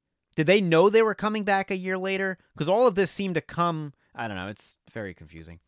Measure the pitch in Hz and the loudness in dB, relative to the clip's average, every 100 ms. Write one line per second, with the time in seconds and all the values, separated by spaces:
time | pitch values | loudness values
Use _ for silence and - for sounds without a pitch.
0 | _ _ _ - 156 208 180 160 196 220 | _ _ _ -2 4 4 4 4 6 4
1 | 220 196 208 214 202 196 190 190 185 185 | 2 0 -4 -2 -2 -2 -2 -6 -4 -4
2 | 190 190 190 180 _ - 156 208 247 185 | -4 -2 -4 -6 _ -6 0 4 4 4
3 | 190 - 196 165 - - 170 156 147 - | -2 -2 -4 -4 -6 -2 -2 -2 -10 -14
4 | _ - 113 95 95 104 - - _ 117 | _ -10 -8 -8 -10 -12 -18 -20 _ -12
5 | 98 85 78 80 80 82 | -12 -12 -20 -20 -20 -20